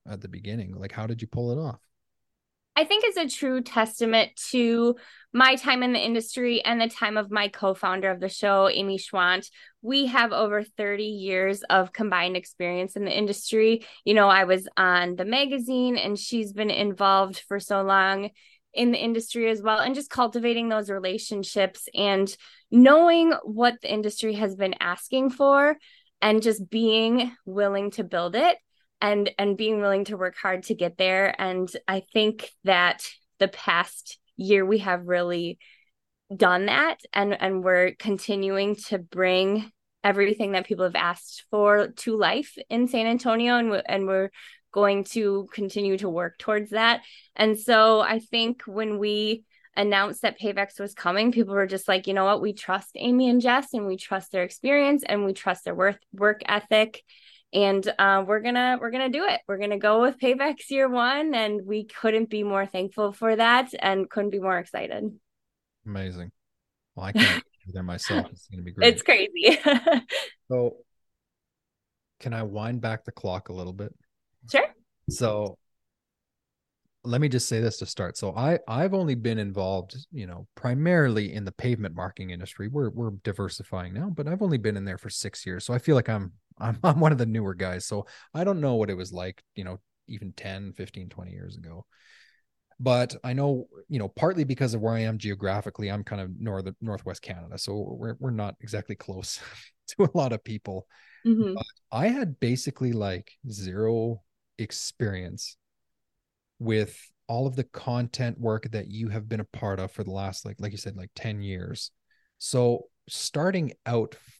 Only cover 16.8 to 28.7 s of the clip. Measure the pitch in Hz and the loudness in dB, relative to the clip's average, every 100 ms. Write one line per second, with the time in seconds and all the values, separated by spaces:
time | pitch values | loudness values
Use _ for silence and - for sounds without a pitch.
16.8 | 202 190 196 196 190 190 - 202 - 196 | -2 2 4 4 2 -4 -8 -6 -2 0
17.8 | 190 196 190 196 202 _ _ _ _ - | 2 4 4 0 -4 _ _ _ _ 0
18.8 | 240 - 233 226 226 240 226 220 214 214 | 2 2 0 -2 -4 -2 0 0 0 0
19.8 | 240 277 285 - 240 233 240 233 233 214 | 0 -2 -4 -2 0 0 0 0 0 -2
20.8 | 202 196 185 214 - 208 190 202 190 - | -2 -4 -4 -4 -6 -6 -4 0 0 -2
21.8 | - - 202 196 196 - - - - 233 | -10 -2 2 2 0 -4 -18 -20 6 10
22.8 | 262 311 339 339 330 294 - 214 240 240 | 12 12 10 8 6 2 -2 0 2 2
23.8 | - 214 214 - 220 208 202 190 190 - | -2 -2 -2 -4 -4 0 -2 -2 -2 -2
24.8 | 175 180 - 262 262 254 277 277 294 302 | -4 -4 -2 0 0 2 4 6 4 2
25.8 | - _ _ - 214 220 220 202 180 226 | -6 _ _ 0 2 4 2 0 -2 0
26.8 | 226 220 226 247 240 - 190 190 202 196 | 2 2 2 2 0 -6 -8 0 0 0
27.8 | 202 - 180 175 175 214 339 - _ | -2 -4 -4 -2 -2 2 2 2 _